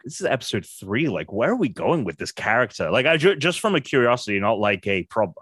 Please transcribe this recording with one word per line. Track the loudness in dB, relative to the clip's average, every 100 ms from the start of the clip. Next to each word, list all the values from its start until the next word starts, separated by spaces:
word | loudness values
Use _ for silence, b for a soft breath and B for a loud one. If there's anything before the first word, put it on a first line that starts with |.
"This | -14 -4
is | -2
episode | -2 -2 -6 -6
three. | -12 -4 -2 0
Like, | -2 -4
where | -2 0
are | 0
we | -2
going | -2 0 0
with | -2 -6
this | -10
character?" | -6 0 2 0 -2 0
Like, | 2
I | 2 4
ju-, | 4
just | 2 0 0
from | 0
a | 0
curiosity, | 0 2 4 2 0 0
not | 2 2
like | 2 0 0
a | -2
prob-, | -2 0 -2 -2